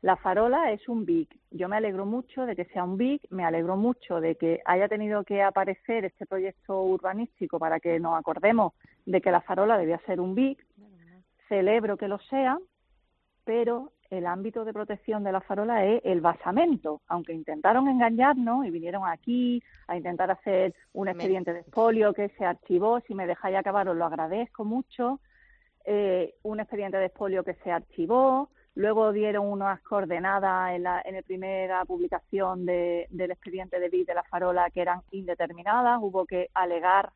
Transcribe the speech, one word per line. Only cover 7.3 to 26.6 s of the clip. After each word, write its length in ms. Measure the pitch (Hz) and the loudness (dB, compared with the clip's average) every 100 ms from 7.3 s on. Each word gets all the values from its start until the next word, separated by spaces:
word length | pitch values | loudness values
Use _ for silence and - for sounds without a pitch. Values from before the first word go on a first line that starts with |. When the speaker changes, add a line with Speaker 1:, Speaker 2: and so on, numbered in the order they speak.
| _ 175 170 | _ -6 -2
Speaker 1:
para 220 | 160 160 | -2 0
que 200 | 170 165 | 0 0
nos 180 | 170 165 | 0 -2
acordemos 540 | 160 165 190 233 185 _ _ _ | -2 2 4 4 2 _ _ _
de 160 | - 185 | 0 2
que 100 | 190 | 4
La 120 | 175 | 2
Farola 340 | - 185 202 220 | 2 2 4 4
debía 240 | 165 170 - | 2 -2 -2
ser 120 | 185 | -4
un 140 | 185 | -2
vic. 300 | 190 269 269 _ _ 208 185 170 185 _ _ _ | 0 0 -2 _ _ -20 _ -20 -20 _ _ _
Celebro 480 | 196 185 220 214 202 | 0 4 2 2 -4
que 100 | 202 | -4
lo 100 | 202 - | -6 -4
sea, 280 | 269 262 285 381 _ _ _ _ _ _ _ | 0 0 0 -6 _ _ _ _ _ _ _
pero 480 | - 226 233 240 277 _ _ | -2 0 0 -2 -6 _ _
el 160 | 190 175 | -6 -4
ámbito 380 | 180 202 226 | -4 -6 -6
de 80 | 220 | -8
protección 500 | 214 208 208 - 214 | -8 -8 -8 -4 -4
de 100 | 202 | -2
La 80 | 190 | -4
Farola 440 | - 196 214 233 | -4 -4 0 2
es 160 | 196 226 | 2 2
el 160 | - 180 | 2 2
basamento, 840 | 156 - - 190 339 262 160 151 _ | 2 0 -2 2 2 2 -2 -8 _
aunque 260 | 175 160 | -6 -6
intentaron 540 | 165 156 156 180 240 269 | -8 -8 2 4 4 4
engañarnos 760 | 254 233 226 262 277 233 247 247 | 4 4 4 4 4 2 0 -2
y 40 | |
vinieron 360 | 170 165 196 190 | -4 -4 -4 -4
aquí 560 | 165 - 240 247 240 _ - - | -6 -2 0 2 0 _ -20 -8
a 100 | 175 | -6
intentar 340 | 180 175 185 | -4 -2 0
hacer 440 | 185 - 185 190 - _ | 0 0 2 2 -2 _
un 120 | - | -6
Speaker 2:
Me 60 | 196 | -4
Speaker 1:
expediente 400 | 175 175 190 175 | -2 0 0 0
de 80 | 170 | -6
expolio 520 | - - 226 220 208 | -4 2 4 6 4
que 140 | 202 202 | 2 -4
se 140 | - | -2
archivó. 560 | 185 175 - 180 208 240 - | -4 -4 0 2 4 0 -2
Si 80 | |
me 120 | 196 180 | -6 -4
dejáis 300 | 185 196 190 | -4 -2 -2
acabar, 320 | 190 202 190 | 0 0 0
os 80 | 170 | 0
lo 80 | 170 | -2
agradezco 580 | 160 160 196 240 - | -2 -4 -4 -6 -6
mucho. 560 | 208 233 - - 247 269 _ _ _ _ _ _ | -4 -4 -6 -4 -4 -4 _ _ _ _ _ _
Eh, 500 | - 208 202 185 170 - | -2 0 2 0 -2 -6
un 180 | 214 214 | -8 -8